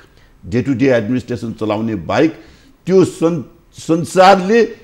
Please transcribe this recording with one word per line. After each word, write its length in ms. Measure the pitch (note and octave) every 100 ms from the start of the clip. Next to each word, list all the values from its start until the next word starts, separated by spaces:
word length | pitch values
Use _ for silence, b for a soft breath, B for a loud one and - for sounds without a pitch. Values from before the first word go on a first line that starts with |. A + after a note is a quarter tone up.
| - b b b F2
डे 160 | A2+
टु 120 | C3
डे 120 | B2+ C3+
एडमिनिस्ट्रेसन 640 | A#2+ G#2+ B2+ - A#2+ A#2
चलाउने 440 | - G#2+ G#2 A2+ G#2+
बाहेक 400 | D#2+ G#2 D#3+ - B B B _ -
त्यो 200 | F#3+ D#3+
सं-, 360 | - D#3+ E3+ A2 _ _
संसारले 1040 | - - E3 C#3+ F3+ F#3 G3 F#3 A#3 G#3+ -